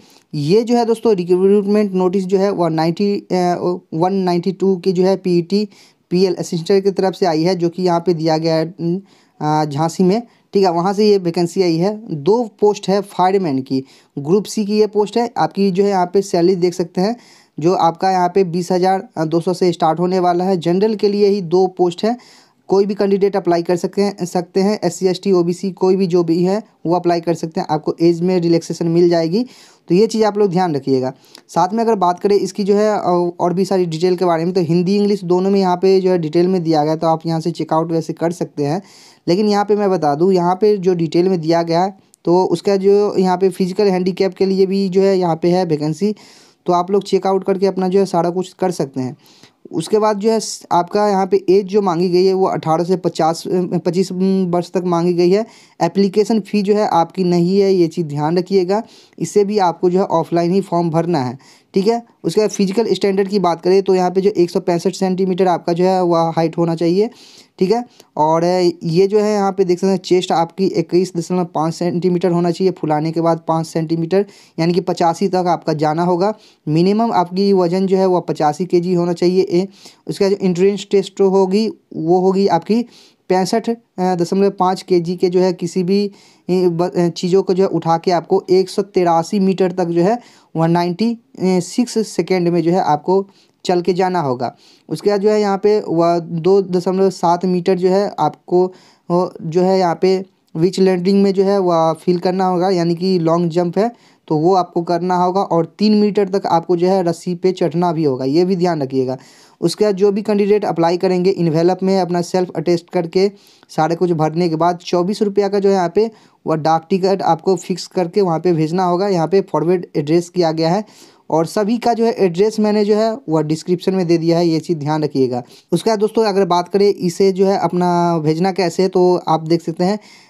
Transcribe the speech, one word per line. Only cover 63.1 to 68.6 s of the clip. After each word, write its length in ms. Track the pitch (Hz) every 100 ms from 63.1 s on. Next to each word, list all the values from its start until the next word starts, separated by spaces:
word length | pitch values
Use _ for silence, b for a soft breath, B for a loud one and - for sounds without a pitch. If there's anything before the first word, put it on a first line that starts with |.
| 196 196
की 120 | 202
बात 220 | 175 165
करें 200 | 175 190
तो 120 | 190 185
यहाँ 160 | 180
पे 100 | 180
जो 100 | 190 -
एक 120 | 175
सौ 100 | 196
पैंसठ 360 | 180 170 190 175
सेंटीमीटर 520 | 190 185 190 180 190
आपका 260 | 165 -
जो 120 | 170 185
है 180 | 190
वह 280 | 180 165 165 165
हाइट 220 | 165 165
होना 180 | 170 165
चाहिए, 340 | 170 185 226 B B B B -
ठीक 120 | 185
है। 120 | 226 240 b b -
और, 260 | 156 165
अ, 260 | 170 185